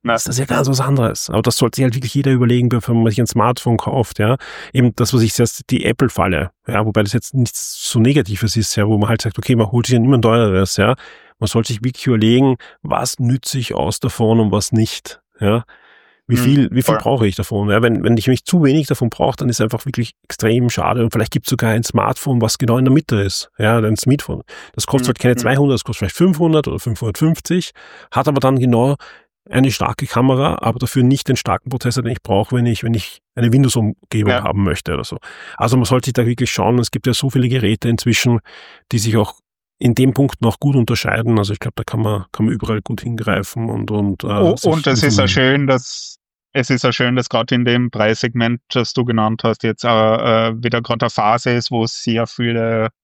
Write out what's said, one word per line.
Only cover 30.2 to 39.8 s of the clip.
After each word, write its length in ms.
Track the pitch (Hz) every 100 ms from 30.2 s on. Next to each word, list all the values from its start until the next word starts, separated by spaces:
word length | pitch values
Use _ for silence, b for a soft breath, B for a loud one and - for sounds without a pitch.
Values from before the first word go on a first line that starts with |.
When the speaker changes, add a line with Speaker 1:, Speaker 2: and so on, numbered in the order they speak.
| 131 131 151 -
Speaker 2:
aber 180 | 117 120
dafür 240 | 120 135
nicht 240 | 123 135 -
den 60 |
starken 360 | 127 - 90 127
Prozessor, 320 | 127 123 123
den 80 | 113
ich 100 | 120
brauche, 320 | - 98 -
wenn 120 | 123 120
ich, 180 | 113
wenn 100 | 117
ich 260 | 113 - - _
eine 180 | - 117
Windows-Umgebung 800 | 127 131 117 110 - _ 113 104
Speaker 1:
Ja. 140 | 123
Speaker 2:
haben 180 | - 101
möchte 320 | 98 73 -
oder 80 | 73
so. 140 | - - B B B B
Also 200 | 117 131
man 100 | 120
sollte 200 | 127 131
sich 60 |
da 140 | 127 117
wirklich 260 | 120 120
schauen, 260 | - 101 123
es 120 | 117
gibt 140 | 123 127
ja 80 |
so 160 | 117 135
viele 180 | 135 123
Geräte 400 | 131 101 110 123
inzwischen, 520 | 117 123 110 123 117 B B B B _
die 60 | 120
sich 180 | 107 110
auch 180 | 104 - _ _ _
in 160 | _